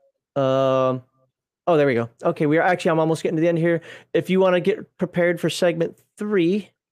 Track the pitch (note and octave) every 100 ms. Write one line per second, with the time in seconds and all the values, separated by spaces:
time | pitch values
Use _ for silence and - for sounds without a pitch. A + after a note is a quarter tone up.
0 | _ _ _ C#3 C3+ C3+ C3+ C3 C3 B2+
1 | - _ _ _ _ _ - D#3+ C#3 A#2
2 | A#2 - E3 - D3+ D#3+ E3+ F3+ F#3 D#3+
3 | D#3+ D#3+ E3+ D#3+ E3+ E3+ E3+ E3 - -
4 | - E3+ D#3 F#3 F#3+ F3+ F#3 - - -
5 | E3+ F3 F3 E3+ E3 - F3 E3 E3 -
6 | _ - G#3 G3+ E3 G#3 F#3+ _ _